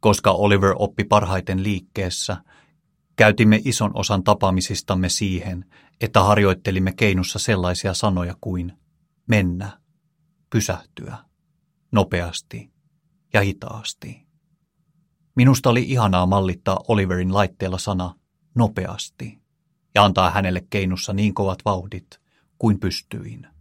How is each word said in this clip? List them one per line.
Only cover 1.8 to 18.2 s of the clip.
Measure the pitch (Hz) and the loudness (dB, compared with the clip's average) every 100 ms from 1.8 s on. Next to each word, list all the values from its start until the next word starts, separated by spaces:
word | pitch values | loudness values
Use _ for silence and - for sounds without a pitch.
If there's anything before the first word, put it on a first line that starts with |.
| - - 92 - - 87 _ _ _ _ _ _ _ - | -8 -6 -6 -6 -8 -10 _ _ _ _ _ _ _ 4
käytimme | 110 107 110 110 | 6 6 4 4
ison | 135 - 104 | 2 -2 -2
osan | 104 98 101 | -2 -2 0
tapaamisistamme | 92 104 98 92 - 101 - 92 92 | 0 2 2 0 -2 -8 -4 -2 -2
siihen, | - 98 90 - 90 - _ _ _ | -2 -4 -4 -6 -10 -12 _ _ _
että | 113 107 | 2 4
harjoittelimme | 95 101 98 92 - 95 92 | 6 4 4 2 -2 -2 -2
keinussa | 92 107 92 87 98 | 0 0 0 -2 -4
sellaisia | - 101 90 90 98 | -2 0 0 -2 -4
sanoja | 90 107 92 87 90 | -2 -2 -2 -4 -8
kuin | - 92 87 - _ _ _ _ - | -8 -6 -6 -12 _ _ _ _ -2
mennä, | 107 92 87 95 - _ _ _ _ _ _ _ | 0 0 -2 -8 -14 _ _ _ _ _ _ _
pysähtyä, | 117 107 87 - - - - _ _ _ _ _ _ _ | -2 -2 -6 -10 -18 -16 -16 _ _ _ _ _ _ _
nopeasti | 113 92 90 87 - _ 113 110 _ _ _ _ _ _ | 0 0 -2 -6 -10 _ -18 -18 _ _ _ _ _ _
ja | 107 | 0
"hitaasti". | 101 92 - 107 107 - - 113 _ _ _ _ _ _ _ _ _ _ _ - | 0 -4 -12 -12 -12 -14 -18 -20 _ _ _ _ _ _ _ _ _ _ _ 4
Minusta | 123 131 135 | 6 6 4
oli | 120 | 2
ihanaa | 123 127 107 90 90 | 0 0 2 2 2
mallittaa | 98 95 90 - 95 - | 2 0 -2 -4 -4 0
Oliverin | 107 95 90 92 | 0 0 -2 0
laitteella | 98 98 - 95 90 | 0 0 -2 -6 -6
sana | - 92 90 - | -4 -4 -6 -10